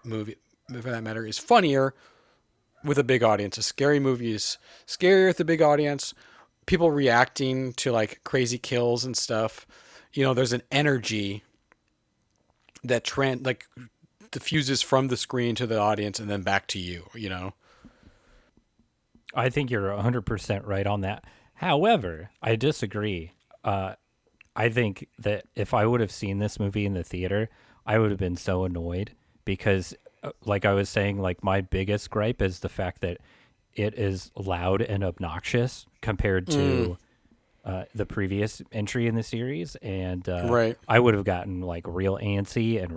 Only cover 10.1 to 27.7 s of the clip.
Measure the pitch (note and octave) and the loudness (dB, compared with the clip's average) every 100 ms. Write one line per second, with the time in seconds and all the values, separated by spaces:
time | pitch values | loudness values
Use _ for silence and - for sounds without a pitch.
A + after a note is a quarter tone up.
10.1 | - C3+ B2 B2+ B2 - C#3 D3 C3 G#2 | 0 2 4 2 0 0 0 2 2 0
11.1 | G#2+ G2 G2+ - _ _ _ _ _ _ | -4 -4 -6 -12 _ _ _ _ _ _
12.1 | _ _ _ _ _ _ - B2 A#2+ - | _ _ _ _ _ _ -10 0 0 0
13.1 | - C3+ B2 C3 B2 - - B2 _ _ | 0 0 0 -2 -4 -6 -20 -20 _ _
14.1 | _ - B2+ - D#3 C3 C3+ - C3+ C3 | _ -12 -10 -2 0 2 0 2 2 2
15.1 | A#2+ - B2+ A#2+ A2 A#2+ A2 G#2 G#2+ G#2 | 0 -2 0 0 -2 -2 0 2 2 -2
16.1 | G2 G#2 G2+ F#2 G2 - G2 F2+ F2 F2+ | -4 -4 -4 0 0 0 -8 -8 -10 -12
17.1 | A#2 G2+ F#2 F#2+ - _ _ - _ - | -10 -8 -8 -8 -12 _ _ -20 _ -20
18.1 | _ _ _ _ _ _ _ _ _ _ | _ _ _ _ _ _ _ _ _ _
19.1 | _ - C#3 B2+ D3 C3 A#2 G2 G2+ A2 | _ -10 -2 0 0 -2 -2 -2 0 0
20.1 | B2 - G#2+ - G2+ G#2 G2 G2+ G#2 F#2+ | 0 -2 -4 -2 -4 -2 -2 0 0 -2
21.1 | G#2+ - - _ - F#3 D3 G3+ G#3+ F#2 | -6 -12 -20 _ -6 0 2 4 2 0
22.1 | D#2+ G2+ _ A2+ A2+ C3+ D3+ G#2 G#2 G#2+ | -8 -14 _ -2 0 0 0 -4 -4 -2
23.1 | F2+ E2 _ _ - - G2 F#2+ - _ | -4 -6 _ _ -8 -2 -2 -2 -8 _
24.1 | _ _ _ _ - A2+ A2+ A2 F#2+ - | _ _ _ _ 0 0 2 -2 -2 -12
25.1 | - G#2 G#2 - - G2 A#2+ G#2+ A#2+ G#2 | -8 -4 -4 -6 -6 -2 2 2 2 0
26.1 | - G2+ G2 G#2 - G2+ G#2 G2+ F#2+ - | -4 -6 -2 -4 -2 -4 -2 -2 -2 -6
27.1 | F2+ F#2 G2+ A2+ _ _ | -4 -2 -2 -2 _ _